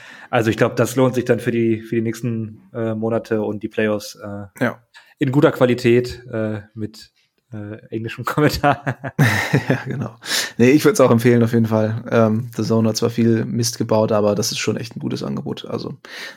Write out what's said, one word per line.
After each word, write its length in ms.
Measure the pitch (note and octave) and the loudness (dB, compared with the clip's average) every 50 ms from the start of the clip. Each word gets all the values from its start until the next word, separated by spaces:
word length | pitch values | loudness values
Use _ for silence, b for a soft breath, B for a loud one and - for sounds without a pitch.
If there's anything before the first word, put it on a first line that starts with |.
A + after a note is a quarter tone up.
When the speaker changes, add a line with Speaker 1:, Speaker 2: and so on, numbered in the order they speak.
| B B B B B B | B B B B B B
Speaker 1:
Also 220 | B B2 A2 A2 | B 0 2 2
ich 80 | G#2 - | 2 2
glaub, 180 | B2 A2+ - | 2 2 2
das 180 | - A#2 A2+ - | 2 0 0 2
lohnt 200 | C3 C3 B2+ A#2+ | 2 2 2 2
sich 100 | B2 - | 0 0
dann 160 | - A#2 - | 0 0 0
für 120 | - B2+ A#2 | 0 -2 0
die, 280 | A#2 A2+ A2+ A2 G#2+ | 0 2 0 0 -2
für 160 | A2 - B2 | -4 -4 -2
die 60 | A#2 A2 | -2 -2
nächsten, 580 | A2+ A2 - - A#2+ A#2 A2+ A2 G#2 G#2+ - - _ - | -2 -4 -4 -4 -4 -4 -4 -6 -8 -12 -16 -20 _ -8
äh, 200 | A#2+ A2+ A2+ A2 | -6 -6 -4 -4
Monate 460 | A2 A2 A2+ A2+ A2 - - A2+ A2 | -4 -2 -2 -2 -2 -2 -2 -2 -2
und 220 | G#2 G2+ G#2+ G2+ G#2+ | -2 -2 -4 -6 -8
die 60 | G#2+ | -6
Playoffs, 480 | - - A2 G#2+ G#2+ G#2 - - - | -2 -2 0 0 0 -2 -4 -8 -14
äh, 480 | - - G#2 G2+ G2+ G#2 G2 _ - C3 | -14 -14 -12 -12 -12 -14 -12 _ -4 -4
Speaker 2:
Ja. 180 | A2+ - - _ _ _ b b b b b | -4 -4 -6 _ _ _ b b b b b
Speaker 1:
in 120 | D3+ C3+ | -2 0
guter 220 | B2+ D3 D#3 D3 - | 2 4 4 4 4
Qualität, 720 | - C3+ B2 B2 A#2+ - B2 A#2 B2 A#2+ - - - - - - | 4 2 2 2 2 2 4 4 4 2 0 -6 -14 -14 -10 -6
äh, 280 | A2 A2 G#2+ G#2+ G#2+ G2+ - - | -6 -4 -4 -6 -8 -10 -12 -12
mit, 380 | A2 G#2+ G#2+ - - - - _ _ _ _ _ _ _ _ A#2+ | -10 -10 -10 -10 -14 -20 -20 _ _ _ _ _ _ _ _ -14
äh, 240 | G#2+ G#2 G#2 G#2+ - - - | -14 -12 -12 -14 -16 -12 -10
englischem 340 | A2+ A2 A2+ A2+ - - A#2+ | -8 -8 -8 -8 -8 -8 -8
<laughs> 20 | |
Kommentar. 840 | - - - - - - - - C#3+ C3+ - - C#3 - - - C3 - - | -6 0 2 2 2 2 2 2 2 2 0 -2 -6 -6 -6 -8 -6 0 2
Speaker 2:
<laughs> 500 | C#3+ A2+ G#2 G2+ - - - C3+ - - | 2 2 2 0 0 0 0 0 0 0
Ja, 100 | - - - | -2 -2 -4
genau. 300 | C3+ C3+ B2+ - - - - B B B B B B B B | -6 -6 -6 -8 -8 -10 -12 B B B B B B B B
Nee, 120 | A#2 B2 | 6 6
ich 140 | C#3+ D3+ - | 6 6 6
würd's 160 | D3+ - - | 4 4 6
auch 100 | C3 A#2+ | 6 6
empfehlen, 320 | A#2+ A2+ A#2 B2+ A#2+ A#2+ A#2 | 6 6 6 6 6 6 4
auf 100 | A#2 A#2+ | 4 2
jeden 140 | A#2 A2+ | 2 2
Fall. 380 | G#2+ A2 A2 A2 G#2+ A2 A2+ - - | 2 2 0 0 0 -2 -6 -6 0
Ähm, 400 | - A#2 A2+ A2 A2 A2 A#2 A#2 - | 2 4 4 4 2 0 -4 -6 -6
The 60 | - G#2+ | -4 -2
Zone 260 | G2+ A2+ A2+ A2+ A2 | 0 0 2 2 0
hat 80 | G#2+ | 0
zwar 140 | - A#2 A#2+ | 0 -2 -2
viel 340 | A#2 - A#2 A2+ A2+ A2 - | 0 2 2 2 2 2 0
Mist 340 | - - A#2+ A#2 A2+ - - | -2 -4 -4 -4 -4 -4 -4
gebaut, 340 | A#2 A2+ A2+ G#2+ A2 G#2+ A2 | -2 0 2 2 2 2 2
aber 220 | G#2 G#2 G#2 G#2 | 2 2 2 2
das 180 | G2+ G#2 - - | 0 -2 -4 -4
ist 60 | - | -4
schon 180 | - - G#2+ | -4 -4 -4
echt 200 | - A2+ - - | -4 -6 -10 -10
ein 40 | - | -8
gutes 220 | - B2 - - - | -8 -6 -6 -6 -6
Angebot. 420 | - - - - - - - - | -6 -6 -6 -6 -8 -10 -10 -10
Also, 300 | - - - - - C#3 - - B B B B B B | -10 -10 -8 -8 -10 -12 -14 -16 B B B B B B